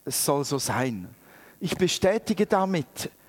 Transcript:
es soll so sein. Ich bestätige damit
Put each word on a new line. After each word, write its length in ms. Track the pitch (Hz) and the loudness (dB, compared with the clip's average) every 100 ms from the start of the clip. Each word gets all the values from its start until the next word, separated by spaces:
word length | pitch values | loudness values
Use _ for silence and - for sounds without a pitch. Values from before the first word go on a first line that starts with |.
es 200 | - - | -6 -2
soll 200 | - 143 | 2 2
so 140 | 139 139 | 2 -2
sein. 560 | - 117 131 107 90 - - - - - | -2 0 0 -2 -8 -16 -20 -20 -20 -8
Ich 160 | 185 - | -4 0
bestätige 720 | 180 - 190 220 - 208 208 | 0 2 2 2 0 0 2
damit 640 | 202 190 180 135 - - _ | 2 2 0 -2 -8 -12 _